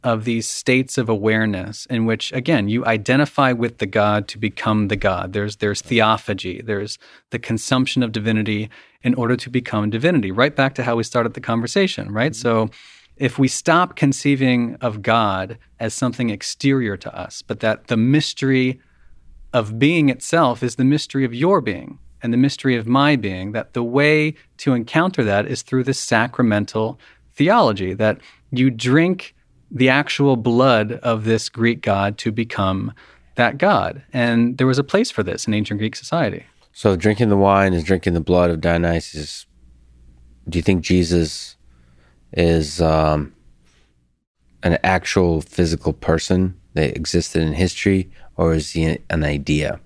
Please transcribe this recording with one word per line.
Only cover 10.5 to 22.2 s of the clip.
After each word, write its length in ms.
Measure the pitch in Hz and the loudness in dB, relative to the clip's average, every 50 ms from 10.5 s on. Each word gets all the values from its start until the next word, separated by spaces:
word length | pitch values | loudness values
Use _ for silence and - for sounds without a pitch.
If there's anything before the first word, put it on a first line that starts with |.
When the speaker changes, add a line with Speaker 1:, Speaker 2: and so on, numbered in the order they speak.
| 147 | 2
Speaker 1:
back 200 | - 135 135 - | 0 -2 -2 -2
to 80 | - 123 | -4 -4
how 120 | 123 117 | -2 -2
we 60 | 117 | -2
started 320 | 110 - - 123 117 117 110 | -2 -2 -2 -2 -2 -2 -4
the 60 | - | -8
conversation, 720 | - - 117 117 117 117 - 202 196 185 - - 101 98 | -6 -4 -2 -2 -2 -2 0 0 0 0 -2 -6 -8 -6
right? 200 | 101 107 120 160 | -2 -2 -2 -2
Speaker 2:
Mm-hmm. 80 | 127 110 | -2 -2
Speaker 1:
So 300 | 123 120 117 110 110 110 - - - - - - _ _ _ | -2 0 2 2 0 -2 -4 -14 -20 -20 -20 -20 _ _ _
if 220 | _ 139 120 - - | _ -4 -2 2 2
we 100 | 135 127 | 0 0
stop 480 | - - - - 160 170 180 - - | 0 -2 0 2 4 4 2 0 0
conceiving 800 | - - 139 131 - - 143 143 131 135 127 123 120 120 117 117 - | 0 0 0 0 0 0 0 0 2 2 2 2 2 0 -4 -6 -6
of 220 | - 120 104 107 | -6 -6 -6 -4
God 560 | 98 117 113 117 110 104 95 95 95 92 113 - _ _ _ _ | 0 0 2 2 2 2 0 -2 -4 -8 -10 -18 _ _ _ _
as 120 | 117 113 - | -6 -6 -4
something 360 | - 135 123 123 - 127 117 | -2 -4 -4 -2 -2 -4 -4
exterior 680 | 104 98 - - - _ - 139 135 135 123 107 101 92 | -4 -6 -8 -12 -10 _ 0 0 2 2 0 -2 -6 -6
to 180 | - - - - | -10 -12 -12 -12
us, 240 | - - - - | -12 -12 -14 -18
but 180 | - _ 120 113 | -10 _ -10 -4
that 260 | - 110 110 - _ - | -2 -2 -2 -2 _ -2
the 80 | 123 | 0
mystery 840 | 110 110 127 139 156 147 - - - - 135 131 131 127 127 131 - _ _ _ _ - - - - _ - - - - - | 2 4 4 4 2 2 0 -6 -4 -2 0 2 2 0 0 -4 -6 _ _ _ _ -20 -20 -20 -20 _ -20 -20 -20 -20 -4
of 240 | - 123 113 104 110 113 | -2 -2 -2 -2 -2 2
being 300 | 135 147 175 170 151 139 | 2 4 4 4 2 2
itself 540 | 127 - - - - 165 165 127 120 117 | 0 -2 -4 -2 2 2 2 2 0 -2
is 140 | - 123 113 | -4 -6 -2
the 80 | - 127 | 0 2
mystery 400 | 131 147 151 - - - 139 135 | 2 2 2 -2 -4 -2 -2 -2
of 100 | 120 117 | -2 -2
your 260 | 117 147 180 202 180 | -2 0 2 2 2
being 380 | 127 107 92 78 62 - - - - - - _ | 0 -2 -6 -6 -10 -14 -18 -20 -20 -20 -20 _